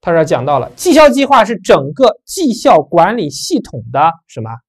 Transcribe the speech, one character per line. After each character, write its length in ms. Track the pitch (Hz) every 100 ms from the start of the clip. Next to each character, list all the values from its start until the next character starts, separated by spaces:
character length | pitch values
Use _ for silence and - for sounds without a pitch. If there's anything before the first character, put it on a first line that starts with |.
他 120 | -
这 60 | 170
儿 60 |
讲 220 | 160 151 131
到 140 | 139
了， 100 | - -
绩 160 | 370
效 180 | 311 302
计 140 | 254
划 200 | 277 269
是 140 | 208 233
整 340 | - 185 139
个 280 | 147 262 -
绩 300 | _ - 311
效 260 | 214 285 175
管 360 | 143 170 170 233
理 120 | 170
系 280 | - - 302
统 240 | - 131 113
的 200 | 131 160 165 _
什 120 | -
么？ 80 | 110 117